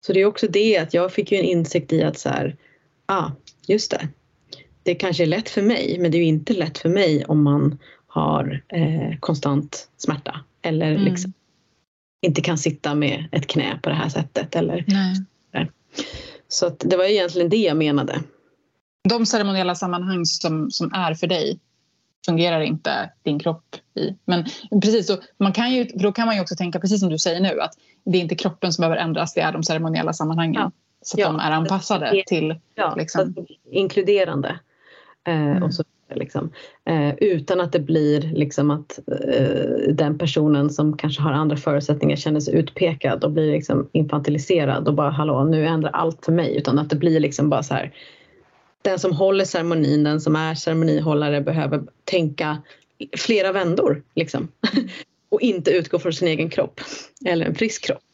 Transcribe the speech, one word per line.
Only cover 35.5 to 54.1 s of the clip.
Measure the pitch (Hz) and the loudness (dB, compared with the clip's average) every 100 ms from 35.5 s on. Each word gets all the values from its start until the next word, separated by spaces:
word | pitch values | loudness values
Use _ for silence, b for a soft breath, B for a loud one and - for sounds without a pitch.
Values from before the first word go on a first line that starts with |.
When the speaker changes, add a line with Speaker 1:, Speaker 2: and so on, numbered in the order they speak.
| 185 | 2
Speaker 1:
och | 175 | 0
så, | 170 160 _ _ | -2 -6 _ _
liksom, | - - - 160 B B B | -8 -6 -6 -8 B B B
eh, | - 165 147 | -2 0 0
utan | 139 208 175 143 185 | 2 2 0 0 -2
att | 175 | 0
det | 180 | -2
blir | 143 160 151 147 | 2 2 4 2
liksom | 156 151 147 - 147 | 0 -2 -2 2 2
att, | 147 151 - - - - | 0 -4 -14 -8 -4 0
eh, | 131 131 - - - - | 2 2 2 0 0 0
den | 151 151 151 | 2 0 0
personen | 165 156 151 147 147 | 0 2 4 4 2
som | 147 151 147 | 2 0 0
kanske | 156 139 | -4 0
har | 151 | 0
andra | 143 156 147 | 2 0 0
förutsättningar | 160 143 139 147 147 147 | 0 0 0 0 2 0
känner | 160 151 | 0 0
sig | 147 | 2
utpekad | 160 156 - 180 143 139 139 | 0 0 0 -2 0 -2 -2
och | - | 0
blir | 151 156 | 2 2
liksom | 151 - 180 175 | 0 0 -2 0
infantiliserad | - 147 147 143 147 143 180 139 - 151 | 0 0 0 0 -2 2 2 2 0 0
och | |
bara, | 147 147 | 2 0
"Hallå, | 143 156 131 | 0 0 2
nu | 147 160 156 | 2 2 2
ändrar | 165 156 | 2 0
allt | - 165 160 | 0 -2 -2
för | - | 0
mig." | 165 156 - | 2 2 0
Utan | 147 139 | 2 2
att | 147 | 2
det | 156 | 0
blir | 165 160 | 2 2
liksom | 147 139 147 | 2 2 2
bara | 143 | 2
så | - | 0
här, | 139 - B B B B B B B B _ | -4 -4 B B B B B B B B _
den | 202 185 | -2 0
som | 190 | 0
håller | 151 190 196 | 2 4 4
ceremonin, | 185 180 170 165 143 147 | 2 0 0 2 4 4
den | 151 151 | 4 2
som | 147 156 | 2 2
är | 160 | 0
ceremonihållare | 160 - 160 160 151 156 147 147 147 | -2 -2 2 2 2 2 0 2 0
behöver | 147 160 143 147 - _ | 0 0 0 -2 -6 _
tänka | - 185 160 139 156 151 b b b _ - - | -2 0 0 -2 -4 -4 b b b _ -12 -8
flera | - 220 190 | 0 2 2
vändor, | 196 175 180 - 151 - | 0 0 2 2 0 -4